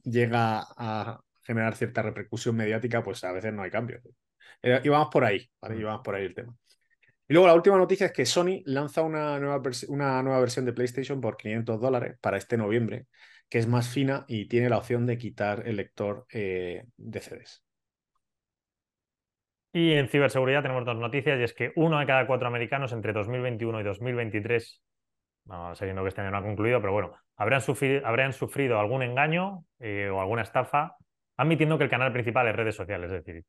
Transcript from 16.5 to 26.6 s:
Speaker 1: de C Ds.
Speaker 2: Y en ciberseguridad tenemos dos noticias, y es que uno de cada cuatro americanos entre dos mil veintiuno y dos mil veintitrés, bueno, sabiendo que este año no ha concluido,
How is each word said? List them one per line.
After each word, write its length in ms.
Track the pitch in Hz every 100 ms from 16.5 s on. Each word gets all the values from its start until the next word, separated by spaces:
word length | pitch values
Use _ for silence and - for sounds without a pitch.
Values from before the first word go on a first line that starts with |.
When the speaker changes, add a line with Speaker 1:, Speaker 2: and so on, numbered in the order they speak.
| 92 90 87 - -
Speaker 1:
de 240 | 107 104
C 160 | - -
Ds. 240 | - - _ _ _ _ _ _ _ _ _ _ _ _ _ _ _ _ _ _ _ _ _ 175
Speaker 2:
Y 160 | 165
en 140 | 151 135
ciberseguridad 540 | 143 139 135 131 139
tenemos 220 | 139 127
dos 120 | 123 113
noticias, 400 | 117 127 131 135
y 20 |
es 100 | 117
que 200 | - 123
uno 240 | - 165 151
de 80 | 139
cada 220 | 131 127
cuatro 180 | 127 123
americanos 460 | 120 117 139 135
entre 200 | 117 107
dos 140 | 107 101
mil 140 | 127
veintiuno 400 | 123 113 117 110
y 20 |
dos 180 | 104 98
mil 140 | 120
veintitrés, 680 | 120 113 104 107 117 113 - _ _ _ _ _ _
bueno, 320 | - 90 87
sabiendo 280 | 85 98 95
que 80 | 95
este 100 | 95
año 100 | 98
no 60 | 101
ha 80 |
concluido, 360 | 101 101